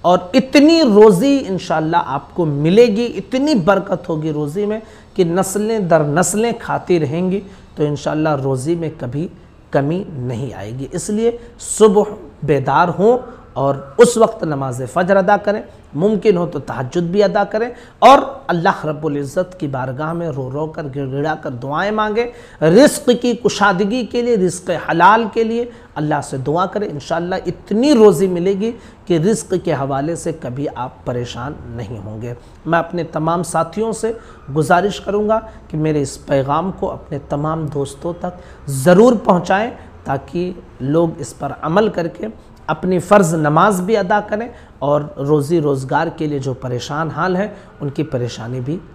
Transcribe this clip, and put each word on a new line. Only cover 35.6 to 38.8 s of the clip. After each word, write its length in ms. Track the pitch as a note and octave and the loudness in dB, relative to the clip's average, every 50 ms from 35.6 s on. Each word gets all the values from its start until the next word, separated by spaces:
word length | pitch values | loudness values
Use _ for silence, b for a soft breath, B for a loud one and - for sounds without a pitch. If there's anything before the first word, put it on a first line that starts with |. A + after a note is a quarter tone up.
| B - | B -8
कि 60 | - | -6
मेरे 240 | D#3 D#3 D#3 D3+ D3 | -2 -2 0 0 0
इस 160 | C#3 C3+ - - | -2 -4 -8 -14
पैगाम 520 | - - C#3+ C#3 C3 C3+ C#3+ D#3 F3 F#3+ - | -4 -2 0 0 0 0 -2 -2 -2 -4 -6
को 140 | - G3 F#3 | -4 -6 -6
अपने 300 | - C3 - - D#3 C3+ - | -6 -10 -10 -10 -10 -10 -6
तमाम 400 | - D3+ C#3+ D3 D#3 D#3+ D#3+ D#3 C#3 | -6 -4 -4 -2 -4 -4 -4 -6 -6
दोस्तों 440 | D3+ C#3+ C#3 C#3 - - - E3+ E3+ | -4 -6 -6 -6 -8 -10 -8 -8 -8
तक 220 | F3 - F3+ F3+ B B B B B B C#3+ C#3 | -6 -8 -10 -10 B B B B B B -8 -6
ज़रूर 400 | C3+ | 0